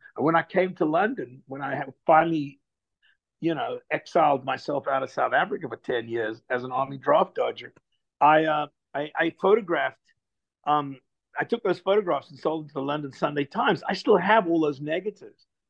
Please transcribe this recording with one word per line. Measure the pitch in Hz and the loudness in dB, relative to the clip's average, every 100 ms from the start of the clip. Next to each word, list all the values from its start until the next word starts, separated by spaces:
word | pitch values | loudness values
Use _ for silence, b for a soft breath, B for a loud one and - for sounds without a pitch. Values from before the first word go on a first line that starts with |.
| b - | b -2
And | 143 | 0
when | 165 | 2
I | |
came | 160 190 185 185 | 2 0 0 -2
to | 156 | 0
London, | 160 214 233 120 131 _ | 0 0 -4 -10 -14 _
when | 139 | -10
I | 135 135 | -8 -8
had | 135 - - | -10 -6 4
finally, | 160 170 160 143 - _ _ _ _ _ _ _ _ | 6 6 -2 -4 -10 _ _ _ _ _ _ _ _
you | 160 | -4
know, | 151 120 123 - | -4 -4 -8 -6
exiled | 156 - 175 151 139 135 | -6 0 2 4 2 -2
myself | 123 - 143 143 | -8 -6 -6 -2
out | 135 | -4
of | 131 | -4
South | - 123 | -2 0
Africa | 131 170 202 139 | 0 0 -4 -8
for | 113 | -10
ten | - 120 117 | -6 -4 -4
years | 117 110 113 _ | -4 -4 -8 _
as | 127 | -6
an | 127 | -4
army | 131 135 139 | -4 -4 -4
draft | 143 156 185 - | 2 4 2 -2
dodger, | 120 113 120 _ _ _ _ _ | -4 -4 -16 _ _ _ _ _
I, | 147 156 156 | 6 6 4
uh, | 151 147 _ _ 139 | 0 -4 _ _ -8
I, | 151 156 | -6 -2
I | 165 - | -2 0
photographed, | 190 220 180 156 139 - _ _ _ _ _ _ - | 4 4 2 -2 -2 -6 _ _ _ _ _ _ -2
um, | 147 139 131 _ _ _ 143 | 0 -2 -12 _ _ _ -8
I | |
took | 135 - | -4 -2
those | 190 - | -2 -2
photographs | 185 208 180 143 - | 0 0 2 -4 -6
and | 135 | -8
sold | 160 160 | -6 -6
them | 147 | -8
to | 147 | -8
the | |
London | 139 147 143 | -6 -6 -8
Sunday | - 151 147 139 | -6 -4 -4 -6
Times. | 208 233 185 - | -2 -2 -2 -4
I | |
still | 190 277 196 | -6 2 2
have | 185 220 170 | 4 2 2
all | 165 | 0
those | 151 135 | 0 -4
negatives. | 147 165 202 196 107 _ _ _ | -6 -6 -6 -12 -20 _ _ _